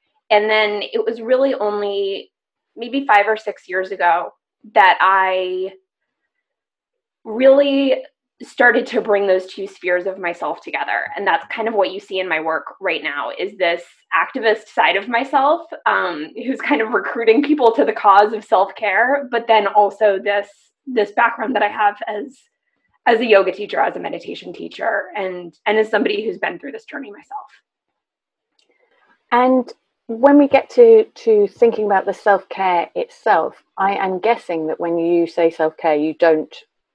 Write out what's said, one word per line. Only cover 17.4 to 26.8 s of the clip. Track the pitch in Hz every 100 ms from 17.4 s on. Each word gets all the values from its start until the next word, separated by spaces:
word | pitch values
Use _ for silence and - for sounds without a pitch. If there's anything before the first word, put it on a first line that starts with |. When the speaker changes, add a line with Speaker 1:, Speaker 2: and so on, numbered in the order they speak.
Speaker 1:
people | 285 302 233
to | 226
the | -
cause | - 208 196 214
of | 226 -
self-care, | 190 196 - 208 190 247 277 247
but | 233 226
then | 220 202
also | 208 202 196 214 196
this, | 202 202 202 _ _ _ -
this | 247 202
background | - 233 226 220 208
that |
I | 208
have | 214 208 208 -
as, | 208 247 - _ _ _ _ _ _ -
as | 226
a | 240
yoga | 196 190
teacher, | 190 208 175
as | 220 190
a |
meditation | 175 170 - 170 180
teacher, | 170 170 180 190 202 - 214
and, | 190 180 175 - -
and | 214
as | 220
somebody | 214 - 208
who's | 220 175
been | - -
through | 285
this | 349